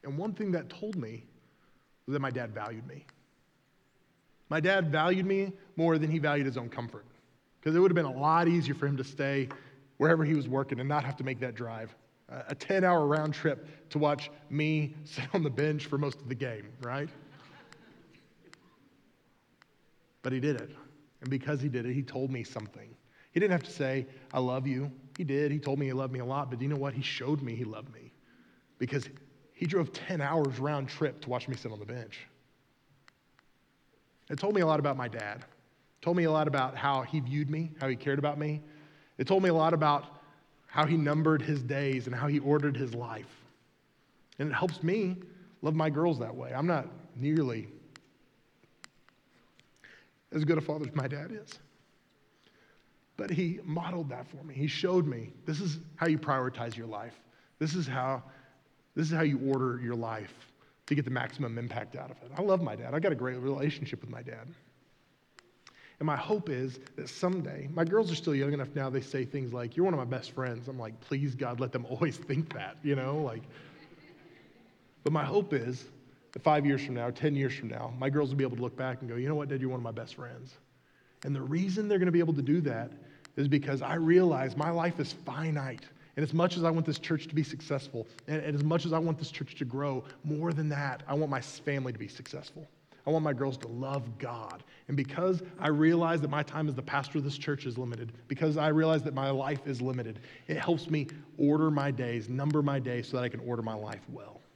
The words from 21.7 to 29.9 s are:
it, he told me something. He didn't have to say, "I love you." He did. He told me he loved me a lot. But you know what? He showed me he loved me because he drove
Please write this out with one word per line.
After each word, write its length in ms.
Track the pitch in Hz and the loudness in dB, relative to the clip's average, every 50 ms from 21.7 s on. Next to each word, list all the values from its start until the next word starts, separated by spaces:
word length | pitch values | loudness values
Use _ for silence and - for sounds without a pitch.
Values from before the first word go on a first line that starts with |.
| 123 123 117 | -2 -2 -2
it, 80 | 123 131 | -2 -2
he 100 | 139 135 | -2 -4
told 280 | 123 - 127 135 135 | -4 -4 -4 -4 -2
me 120 | 135 123 113 | -4 -6 -6
something. 460 | - - - 107 104 - 104 101 110 - _ _ _ _ - - _ _ | -8 -8 -10 -10 -10 -14 -18 -20 -20 -20 _ _ _ _ -20 -20 _ _
He 80 | 175 | 2
didn't 120 | 202 202 180 | 4 4 4
have 120 | 165 131 | 2 0
to 60 | - | -4
say, 360 | - - 147 131 131 135 127 - - - - - - | -4 -2 0 0 0 0 -2 -4 -10 -20 -18 -4 0
"I 60 | 131 | 0
love 280 | 127 127 127 135 131 | 2 2 0 0 0
you." 240 | 143 131 127 139 143 - - - - - - | 0 0 0 -2 -4 -6 -10 -20 -18 -8 -6
He 60 | 185 | -2
did. 280 | 135 139 139 151 147 143 | 0 2 2 2 2 0
He 60 | 151 | 0
told 200 | 143 139 135 139 | 0 0 0 0
me 60 | 143 | 0
he 80 | 135 127 | 0 0
loved 220 | 131 135 131 127 | -2 -2 -2 -4
me 60 | 127 | -4
a 40 | 123 | -4
lot. 240 | 123 135 143 143 127 | -2 -2 -2 -2 -4
But 140 | 127 117 131 | -4 -4 -2
you 60 | 139 | -2
know 80 | 147 | 0
what? 180 | 143 135 139 135 | 0 -2 -2 -2
He 80 | 139 131 | -2 -4
showed 400 | - - - 123 131 156 143 135 | -4 -4 -4 0 0 0 0 0
me 120 | 120 113 | -4 -4
he 100 | 113 123 | -4 -6
loved 280 | 110 107 107 117 - - | -6 -6 -10 -12 -14 -18
me 180 | - - - - - _ _ - - - _ _ _ _ _ _ _ | -20 -20 -20 -20 -20 _ _ -20 -20 -20 _ _ _ _ _ _ _
because 280 | 127 120 143 143 123 - - - - - - - _ _ _ | -4 -2 -2 -4 -4 -4 -12 -18 -20 -20 -20 -20 _ _ _
he 140 | - - | -4 -2
drove 260 | 165 175 190 165 - | 2 2 2 2 2